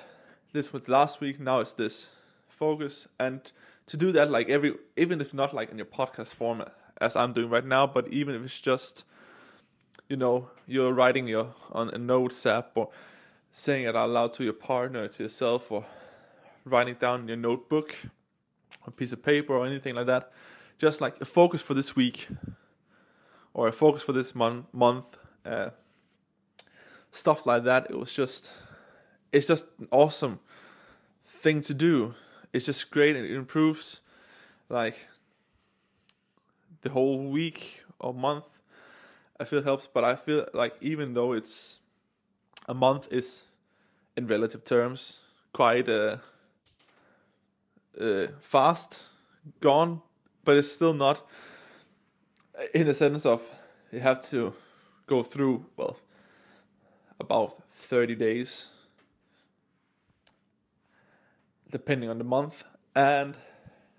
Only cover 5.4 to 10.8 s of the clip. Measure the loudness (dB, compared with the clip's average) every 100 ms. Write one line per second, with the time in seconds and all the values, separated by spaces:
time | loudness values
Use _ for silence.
5.4 | -4 -4 -10 -10 -12 -6 -6 -6 -16 -6
6.4 | -4 -4 -8 -16 _ -2 0 2 0 0
7.4 | 0 0 2 2 4 0 -2 -4 -4 -6
8.4 | -10 -6 -2 0 -2 -12 -18 _ -20 -20
9.4 | -20 -20 _ _ _ -20 _ -2 0 0
10.4 | -2 -16 -6 0